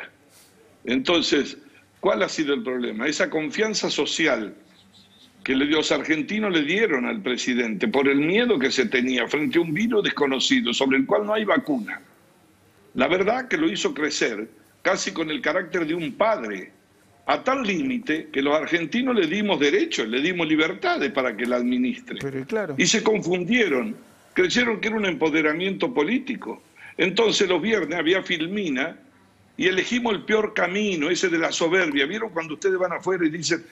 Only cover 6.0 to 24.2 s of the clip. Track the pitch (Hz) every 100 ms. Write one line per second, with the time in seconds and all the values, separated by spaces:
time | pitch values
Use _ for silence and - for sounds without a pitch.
6 | 135 156 131 208 214 165 147 190 220 135
7 | 120 117 113 120 - 123 117 101 113 131
8 | 139 139 151 202 247 180 131 131 117 131
9 | 123 127 113 143 147 156 165 156 226 220
10 | 175 - 139 135 - 131 117 120 139 131
11 | 135 202 208 214 196 160 - 131 104 -
12 | - _ _ _ _ _ _ _ _ -
13 | 135 180 196 247 254 180 160 196 196 143
14 | 151 - 143 104 113 - _ _ 165 190
15 | - 180 160 147 139 165 175 180 156 175
16 | 151 110 214 208 113 98 92 - _ _
17 | _ _ - - - 269 220 180 135 123
18 | 113 156 156 135 139 151 139 170 165 233
19 | 262 240 160 196 208 160 143 180 339 -
20 | 110 120 156 180 160 156 160 196 359 339
21 | 135 - 127 107 123 123 123 123 123 -
22 | - - 139 135 135 220 190 135 170 220
23 | 190 214 151 180 175 247 202 127 110 -
24 | - -